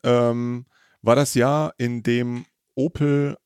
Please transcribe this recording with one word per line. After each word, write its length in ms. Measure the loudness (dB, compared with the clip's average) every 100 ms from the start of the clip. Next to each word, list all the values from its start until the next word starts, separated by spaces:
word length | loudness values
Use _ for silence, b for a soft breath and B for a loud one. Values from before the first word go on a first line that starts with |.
ähm, 640 | 0 2 2 0 -4 -6 -12 _ _ _
war 120 | 2 2
das 200 | 2 2
Jahr, 380 | 2 2 -2 -4
in 260 | -6 -2
dem 420 | 0 0 -2 -6 -12 _ _ -4
Opel 600 | -4 -2 0 0 -2 -6